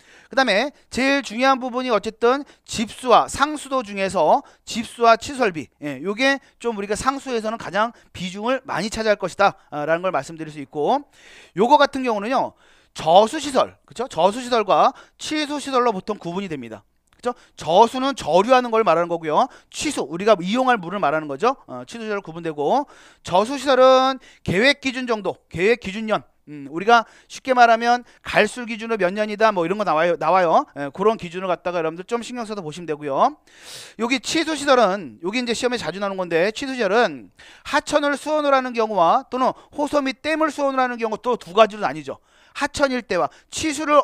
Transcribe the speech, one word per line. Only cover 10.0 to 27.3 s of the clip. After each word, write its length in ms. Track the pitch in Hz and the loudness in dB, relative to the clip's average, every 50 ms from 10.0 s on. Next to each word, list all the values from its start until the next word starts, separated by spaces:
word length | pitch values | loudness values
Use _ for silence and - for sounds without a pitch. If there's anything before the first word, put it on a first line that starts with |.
| 180 | 0
걸 80 | 185 | -2
말씀드릴 420 | 170 139 139 - 170 156 160 156 147 | -4 -4 -6 -6 -12 -12 -12 -14 -12
수 60 | 151 | -14
있고, 440 | 135 - - 151 143 180 240 294 285 _ _ _ - - - - - - - | -14 -10 -6 -2 0 0 0 0 -2 _ _ _ -20 -20 -20 -20 -20 -12 -2
요거 220 | 165 214 240 294 294 | 0 4 4 6 6
같은 240 | 285 277 - 269 254 | 6 4 2 -2 -4
경우는요, 520 | 247 220 202 196 233 269 254 135 113 - _ _ _ _ _ _ _ - | -2 -4 -4 -4 -2 -2 -2 -2 -4 -6 _ _ _ _ _ _ _ -14
저수시설, 800 | - - 156 170 190 220 220 302 320 277 294 262 226 127 92 - _ _ | -6 0 6 8 8 8 6 0 -6 -6 -2 0 0 0 0 -2 _ _
그쵸? 240 | _ - - 240 262 | _ -10 -10 -10 -8
저수시설과 840 | - 156 170 196 202 262 247 240 254 226 208 190 170 151 185 254 - - - _ _ - | -2 2 2 2 2 0 -6 -2 0 0 2 4 4 4 4 2 2 -2 -20 _ _ -14
치수시설로 720 | - - 311 302 302 269 294 285 - 277 269 247 247 240 208 | -10 -6 -4 -4 -4 -4 -6 -8 -6 -2 0 0 0 0 0
보통 240 | 190 - - 208 190 | -2 -6 -8 -10 -8
구분이 300 | - 170 170 190 202 185 | -8 -8 -6 -6 -6 -8
됩니다. 340 | 156 135 120 113 110 98 _ _ _ _ _ _ _ | -8 -10 -10 -12 -16 -16 _ _ _ _ _ _ _
그쵸? 200 | _ - 240 240 _ _ _ _ | _ -8 -8 -8 _ _ _ _
저수는 600 | - - 151 170 196 233 226 - 254 262 277 262 | -12 -2 4 6 6 6 6 4 -2 -4 -4 -4
저류하는 540 | - - 147 156 180 196 240 262 254 247 240 | -4 -4 0 2 2 4 6 4 4 4 2
걸 140 | 220 220 220 | 0 0 2
말하는 240 | 185 160 165 175 175 | 4 2 2 2 -2
거고요. 400 | 170 165 165 156 151 185 247 262 - - _ _ | -2 -4 -2 0 2 2 0 0 -2 -18 _ _
치수, 300 | - - - 311 - 269 | -12 -6 -6 -4 -4 -4
우리가 360 | 175 131 156 170 202 226 214 175 | -6 -6 -6 -2 2 2 2 2
이용할 380 | 175 185 214 254 262 254 247 220 | 2 -2 -2 0 2 2 2 0
물을 200 | 170 165 185 208 | 0 -6 -6 -2
말하는 300 | 170 139 151 156 156 147 | 0 0 0 0 -2 -4
거죠. 280 | 139 135 208 240 269 - - | -8 -2 -2 -2 -2 -2 -10
어, 160 | - 127 123 123 | -16 -14 -14 -14
치수시설 360 | - - 233 220 214 208 202 190 | -14 -14 -12 -8 -6 -8 -8 -8
구분되고, 640 | 165 160 170 165 160 151 147 139 156 214 269 285 _ - - - - _ _ - | -10 -14 -10 -8 -8 -6 -2 0 0 0 0 -2 _ -12 -20 -20 -20 _ _ -10
저수시설은 960 | - 170 185 214 233 285 269 247 285 262 247 254 262 262 262 262 262 269 247 _ - - _ - | -2 0 0 0 0 -4 -6 0 2 4 6 6 6 6 6 4 2 -2 -4 _ -20 -20 _ -6
계획 360 | - 165 185 240 277 285 - | -4 0 2 2 2 2 2
기준 260 | - 269 233 262 254 | -2 -6 -6 -6 -4
정도, 300 | 240 226 214 185 175 131 - _ _ | -4 -4 -4 -2 -6 -6 -6 _ _
계획 300 | - 165 180 214 240 240 | -6 -2 2 2 2 0
기준년, 420 | - 190 185 220 220 214 208 165 - _ _ _ _ - | -2 -8 -8 -6 -4 -2 -2 -4 -4 _ _ _ _ -18
음, 200 | 151 147 139 135 | -16 -14 -14 -10
우리가 340 | 147 170 190 214 233 233 220 - - - _ | -10 -6 2 4 4 4 4 0 -14 -20 _
쉽게 280 | _ | _